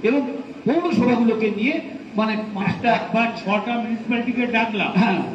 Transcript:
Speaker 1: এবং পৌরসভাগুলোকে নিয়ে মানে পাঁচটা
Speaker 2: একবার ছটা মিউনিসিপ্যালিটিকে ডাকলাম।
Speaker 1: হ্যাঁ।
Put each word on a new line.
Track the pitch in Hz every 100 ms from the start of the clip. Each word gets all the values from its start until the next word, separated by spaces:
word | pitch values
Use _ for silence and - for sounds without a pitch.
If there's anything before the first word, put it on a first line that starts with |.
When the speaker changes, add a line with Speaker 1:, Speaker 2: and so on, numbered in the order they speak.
| 214
Speaker 1:
এবং | 285 254 - - - -
পৌরসভাগুলোকে | 320 349 240 247 233 226 214 214 202
নিয়ে | 247 330 - - - 208
মানে | 214 214 214 196
পাঁচটা | 185 - 233 220
Speaker 2:
একবার | - 226 233 -
ছটা | 190 208 226 233
মিউনিসিপ্যালিটিকে | 220 226 - 240 254 233 240 220
ডাকলাম। | 226 208 151 185
Speaker 1:
হ্যাঁ। | 202 175 -